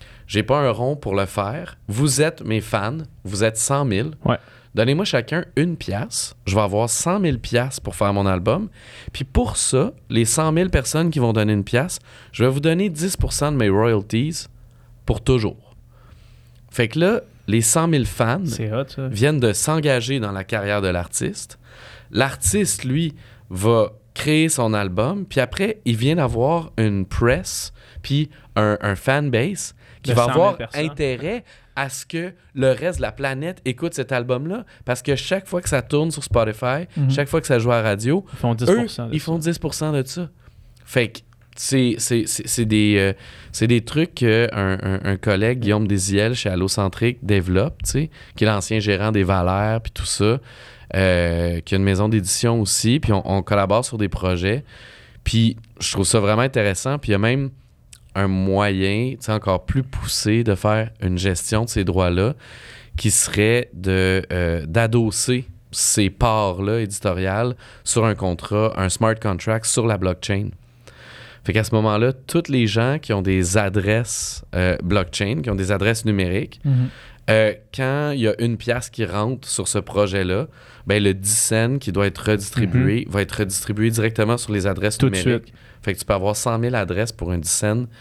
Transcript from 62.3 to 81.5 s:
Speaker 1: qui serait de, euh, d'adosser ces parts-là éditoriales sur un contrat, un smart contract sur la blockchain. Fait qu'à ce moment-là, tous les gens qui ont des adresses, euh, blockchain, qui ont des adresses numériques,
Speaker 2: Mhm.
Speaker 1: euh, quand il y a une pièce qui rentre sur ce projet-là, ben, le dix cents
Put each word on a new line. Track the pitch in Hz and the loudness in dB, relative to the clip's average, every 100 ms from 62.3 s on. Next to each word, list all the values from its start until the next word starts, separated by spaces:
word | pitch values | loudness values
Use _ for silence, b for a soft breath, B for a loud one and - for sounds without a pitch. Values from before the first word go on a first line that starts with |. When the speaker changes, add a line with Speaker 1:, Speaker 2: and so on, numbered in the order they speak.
| - B B B B B - | -2 B B B B B -2
Speaker 1:
qui | 107 | 0
serait | - - 101 107 120 - | 2 0 2 2 2 -2
de, | 90 92 95 92 95 - | -4 0 2 2 2 0
euh, | 90 85 85 76 | -2 0 -2 -2
d'adosser | 113 113 120 110 - - 123 - - - | 0 2 2 2 0 -2 -2 -4 -16 -10
ces | - - - 95 | -2 0 2 2
parts-là | - 120 110 101 90 101 117 | 2 2 2 0 -2 -2 -2
éditoriales | 101 101 101 90 95 104 123 123 B B | -2 -4 -2 0 -2 0 -2 -6 B B
sur | - 117 | -2 2
un | 110 | 2
contrat, | 101 92 87 - 104 110 - | 2 -2 -2 -2 0 0 0
un | 92 | -2
smart | - 113 110 | 2 0 0
contract | 107 87 113 110 | -2 -2 -2 -2
sur | - 123 113 | -2 0 0
la | 98 | 0
blockchain. | 92 90 - 98 98 - - B B B B B B B | 0 -2 -2 -2 -4 -10 -20 B B B B B B B
Fait | - | -2
qu'à | 107 | 0
ce | 107 | 2
moment-là, | 110 107 104 123 | 2 2 2 2
tous | 135 - 170 165 | 0 -2 -2 0
les | 131 110 | 2 2
gens | 113 123 151 | 2 0 0
qui | - | -2
ont | 101 | 0
des | 95 92 87 107 | 2 2 2 2
adresses, | 98 101 98 113 123 - - - - | 2 0 2 0 -2 -6 -8 -10 -6
euh, | 90 90 - | 0 0 0
blockchain, | 87 101 87 - 101 156 | 0 0 0 -2 -2 -2
qui | 127 | -2
ont | 98 | -2
des | 95 | 0
adresses | 98 101 110 | 0 0 0
numériques, | 110 101 90 98 - - | 0 0 0 -2 -4 -4
Speaker 2:
Mhm. | 143 127 131 B B B - | 0 2 0 B B B 2
Speaker 1:
euh, | 110 107 - - | 4 2 0 -8
quand | - 131 139 147 | -4 -2 -2 -2
il | 139 | 0
y | 107 | 0
a | 101 | 0
une | 117 110 | -2 -2
pièce | 120 120 - | -2 -4 -4
qui | - 85 | -6 -4
rentre | 101 110 127 - | -2 -2 -4 -6
sur | - 92 | -4 -2
ce | 104 | -2
projet-là, | - 101 104 98 90 98 160 B B B B | -2 0 2 0 0 -2 -4 B B B B
ben, | 104 | 2
le | 101 | 2
dix | 95 101 107 | 2 0 0
cents | - | 2